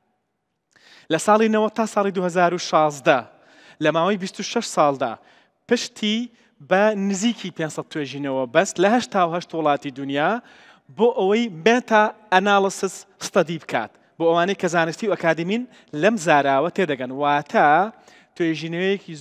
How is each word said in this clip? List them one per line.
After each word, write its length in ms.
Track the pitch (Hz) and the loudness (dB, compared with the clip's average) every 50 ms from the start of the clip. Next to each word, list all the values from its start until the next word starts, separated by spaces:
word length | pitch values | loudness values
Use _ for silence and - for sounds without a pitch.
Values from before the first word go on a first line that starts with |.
| _ _ _ _ _ _ _ _ _ _ _ _ _ _ _ _ _ - - - _ - 160 | _ _ _ _ _ _ _ _ _ _ _ _ _ _ _ _ _ -20 -20 -16 _ -4 -4
لە 60 | 156 | -2
ساڵی 300 | - - 208 208 226 220 214 | 2 4 4 4 4 2 2
نەوەت 200 | 214 214 214 - | 2 0 0 -2
تا 120 | - 226 | -2 -4
ساڵی 260 | 214 - 214 202 196 180 | -2 0 -2 -2 -2 -2
دوهزار 420 | 196 180 180 160 185 180 175 175 | -2 -4 -2 2 2 2 2 2
و 40 | 175 | 0
شازدە، 600 | - - - 160 156 151 147 143 123 175 147 127 113 - _ _ _ _ _ _ - - - - 151 | -4 0 2 2 2 2 0 0 2 2 2 2 2 -6 _ _ _ _ _ _ -20 -20 -10 -4 -2
لە 80 | 151 151 | 0 0
ماوەی 220 | 165 165 185 214 | 2 0 0 -2
بیست 240 | 190 185 185 - - | -2 -4 -10 -10 -10
و 20 | 208 | -10
شەش 240 | - - 233 220 - - | -6 -6 -6 -6 -4 0
ساڵدا، 360 | 180 160 147 139 131 139 120 110 - _ _ _ _ _ _ _ _ _ - | 2 2 2 2 0 -4 -6 -6 -10 _ _ _ _ _ _ _ _ _ -2
پشتی 600 | 240 233 - - - - - 208 214 226 247 240 _ _ _ _ _ _ | -2 -2 -2 -6 -10 -6 -4 -4 -2 -4 -4 -8 _ _ _ _ _ _
بە 220 | 147 131 180 190 208 220 220 202 196 202 | -4 0 2 2 2 2 2 0 -2 -2
نزیکی 420 | 196 185 202 240 220 - - 185 | -2 0 -2 -2 -2 -2 -8 -12
پێنجسەد 360 | - - 160 151 - - 147 - - | -8 -8 -8 -8 -6 -10 -12 -10 -8
توێژینەوە 520 | 156 147 131 127 139 143 139 135 131 131 123 117 | -8 -8 -8 -8 -8 -6 -6 -4 -4 -4 0 2
بەست 220 | 160 185 196 - - - | 2 2 2 0 0 2
لە 60 | 202 226 | 2 2
هەشتا 260 | 247 226 - - 202 180 | 2 -2 -2 -2 0 0
و 100 | 170 165 | 0 -2
هەشت 160 | 180 170 - - | -6 -8 -8 -6
وڵاتی 380 | 165 156 147 143 143 - 147 131 127 | -2 0 0 0 0 -2 -8 -10 -10
دنیا 320 | 139 139 139 143 151 170 214 247 - _ - - - - - _ _ _ 135 | -8 -6 -2 0 0 0 0 -2 -6 _ -20 -20 -20 -20 -20 _ _ _ -4
بۆ 120 | 123 214 240 - - | 0 0 2 2 2
ئەوەی 280 | 196 190 208 226 240 233 175 156 160 | 0 0 2 0 0 -4 -6 -2 0
مێتا 400 | 220 233 254 240 - 226 214 214 226 - _ _ - 185 | 2 2 2 0 2 2 2 2 2 -2 _ _ 0 2
ئەناڵسس 640 | 185 190 208 202 196 196 196 190 - - 190 - - - _ _ - - | 2 4 4 4 4 2 0 -2 -4 -6 -8 -8 -8 -20 _ _ -14 -10
ستەدی 320 | - - 208 170 151 170 156 - | -2 0 0 0 0 -4 -10 -10
بکات، 280 | - - 127 110 - _ _ _ _ _ - | -6 -6 -6 -6 -6 _ _ _ _ _ -2
بۆ 60 | 165 165 | 0 2
ئەوانەی 280 | 165 170 170 190 202 - - | 4 4 2 0 -2 -2 -2
کە 60 | 180 156 | -2 0
زانستی 320 | 175 165 165 151 - - 208 | 0 0 0 -2 -6 -4 -4
و 60 | 180 | -2
ئەکادیمین 480 | 160 - 165 160 156 170 175 202 233 254 - - - _ _ - | 0 0 0 0 0 -2 -4 -4 -4 -4 -8 -14 -20 _ _ -6
لەم 240 | 147 156 202 240 | 0 0 2 0
زاراوە 540 | 214 151 170 156 143 139 139 135 135 147 175 - | 2 2 4 4 4 4 4 2 2 0 0 0
تێدەگەن. 340 | - 190 156 143 120 131 123 131 135 | -2 -2 -2 -2 -4 -6 -8 -6 -2
واتە 480 | 147 143 143 147 147 - - 220 175 147 147 165 190 220 - - _ _ - - _ _ _ | 0 0 0 0 -2 0 2 4 4 6 6 4 2 0 -4 -14 _ _ -20 -20 _ _ _
توێژینەوەیەکی 800 | - 175 165 160 147 156 165 165 170 185 190 202 196 - - 165 147 | -4 -2 -2 -2 -4 -6 -8 -6 -4 -2 -2 -2 -4 -6 -12 -18 -18